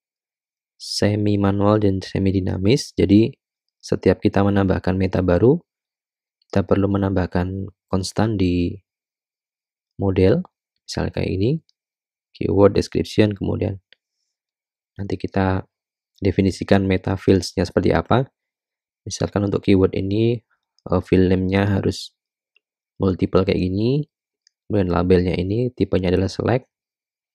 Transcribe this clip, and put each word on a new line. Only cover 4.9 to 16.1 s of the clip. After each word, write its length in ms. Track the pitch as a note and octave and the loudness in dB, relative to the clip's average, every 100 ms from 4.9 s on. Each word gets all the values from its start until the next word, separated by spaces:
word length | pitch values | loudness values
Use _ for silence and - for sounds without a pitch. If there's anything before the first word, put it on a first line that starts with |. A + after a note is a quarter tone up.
meta 320 | F#2 F#2+ F#2+ | -2 -2 0
baru, 320 | F2+ F2 A2+ E3+ _ _ _ _ _ _ _ _ _ | 0 2 4 2 _ _ _ _ _ _ _ _ _
kita 160 | G2 F#2+ | -2 0
perlu 240 | G2 G2 | 0 0
menambahkan 800 | G2+ G2 F#2+ F2+ F2+ F#2 G2 F#2 - - | 0 -2 -2 -2 -2 -4 -6 -10 -14 -6
konstan 460 | F#2+ G2 - A2 G2+ | -6 -4 -4 -2 0
di 400 | F#2 F2+ F2 G2 _ _ _ _ _ _ _ _ _ _ _ - | 0 0 -2 -6 _ _ _ _ _ _ _ _ _ _ _ -4
model, 480 | G2 F#2+ F#2 D#3 - _ _ _ | -2 2 2 2 -2 _ _ _
misalnya 280 | - - E2 F#2 | -10 -6 -6 -4
kayak 140 | F2+ | -4
ini, 180 | F#2 A2 D#3+ _ _ _ _ _ _ _ - | -2 -2 -2 _ _ _ _ _ _ _ -8
keyword, 400 | - F#2 G2+ F#2 | -2 4 4 4
description, 560 | - E2+ - - G#2+ | -4 -4 -4 0 0
kemudian 480 | G2+ F#2+ G2 F#2+ F#2+ _ _ _ _ _ _ _ _ _ _ _ - | 0 -4 -4 -4 -8 _ _ _ _ _ _ _ _ _ _ _ -12
nanti 200 | G2+ F#2+ | -8 -6
kita 440 | - G2 F#2+ F#2+ - _ _ _ _ | -4 0 0 0 -6 _ _ _ _